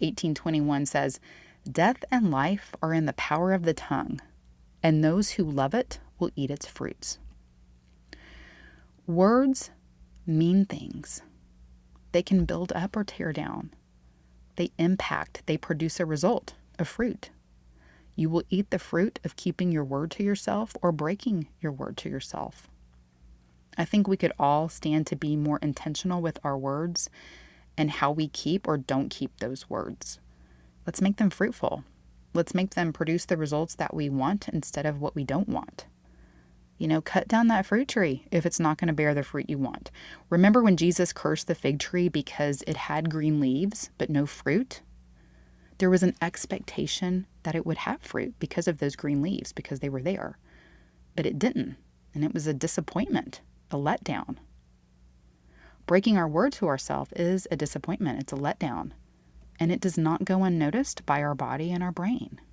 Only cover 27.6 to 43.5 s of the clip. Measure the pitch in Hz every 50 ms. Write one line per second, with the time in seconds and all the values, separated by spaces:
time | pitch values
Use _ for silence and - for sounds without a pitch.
27.6 | - - - - 151 147 143 - 143 143 151 160 156 147 - - - 147 170 196
28.6 | - - 156 139 131 - 135 135 139 - - - 139 - - - - 120 135 -
29.6 | - - - - - - - - - - - - - - - - - _ - -
30.6 | - - _ - - 170 - - 190 196 202 - 214 185 - - 196 240 - -
31.6 | - - - 143 - - _ _ _ - - - - _ - 170 165 - - 180
32.6 | 185 190 - 180 170 160 147 - 165 160 165 175 - - 180 160 156 139 151 151
33.6 | 165 170 - - 160 - - 156 147 143 139 135 131 156 202 202 - - - 156
34.6 | - - - 147 143 151 147 143 147 - - 151 135 123 135 165 - - - 82
35.6 | - - - - - - _ _ _ - - - - - _ - _ _ - _
36.6 | _ _ _ - 165 156 156 160 - - - 190 - - 226 226 233 226 226 190
37.6 | 190 - 208 233 277 - - 226 185 151 131 131 - - - 170 151 170 - -
38.6 | 165 151 156 - 180 165 151 147 151 147 147 143 139 - - 143 131 - 151 139
39.6 | 135 - - - - - - - - - - - - - 170 170 190 208 214 247
40.6 | 233 208 185 151 165 180 170 - 180 - - - - 156 156 - - - 165 -
41.6 | - 139 147 143 - - - 180 175 180 - 151 139 - - - 147 147 143 135
42.6 | - - 151 - - - 151 156 160 160 156 156 151 156 151 147 139 131